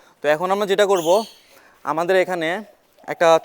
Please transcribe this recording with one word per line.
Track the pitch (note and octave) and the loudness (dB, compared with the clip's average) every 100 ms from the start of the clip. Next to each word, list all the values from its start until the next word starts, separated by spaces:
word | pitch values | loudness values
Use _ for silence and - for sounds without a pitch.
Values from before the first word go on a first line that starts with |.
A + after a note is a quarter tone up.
| _ _ | _ _
তো | D3 | -2
এখন | D#3 F#3 | -2 0
আমরা | G3 G3+ | -2 -2
যেটা | G3+ G3 | 0 2
করব, | F#3+ D#3+ G3+ A3 - _ - _ _ | 2 2 0 -2 -16 _ -20 _ _
আমাদের | C#3 D#3 F3 F#3 | -6 -4 0 0
এখানে | F3 F3+ D#3+ G3 G#3 _ _ _ - | 0 -2 -4 -6 -10 _ _ _ -14
একটা | - E3 E3 | 0 2 2